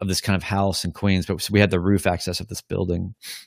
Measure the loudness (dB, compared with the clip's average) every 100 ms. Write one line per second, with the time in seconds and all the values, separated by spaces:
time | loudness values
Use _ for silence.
0 | -4 -2 0 -2 0 0 0 0 -6 -2
1 | 2 2 0 -4 2 4 4 4 2 2
2 | 2 0 -2 -6 -8 -12 -6 -4 -2 -2
3 | -4 -10 -16 -16